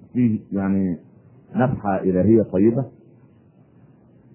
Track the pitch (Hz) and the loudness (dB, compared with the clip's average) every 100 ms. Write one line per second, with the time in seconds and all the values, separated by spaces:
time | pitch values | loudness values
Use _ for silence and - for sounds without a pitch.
0 | - 123 120 107 - 98 95 98 95 80 | -8 -2 0 -2 -6 -4 -2 0 -2 -4
1 | - - - - - 214 220 - 101 95 | -12 -20 -20 -20 -8 -2 -2 -2 -4 -2
2 | 92 90 95 113 98 95 110 123 127 - | 0 0 4 2 2 2 2 0 -6 -14
3 | - _ _ _ _ _ _ _ - _ | -20 _ _ _ _ _ _ _ -20 _
4 | _ _ _ | _ _ _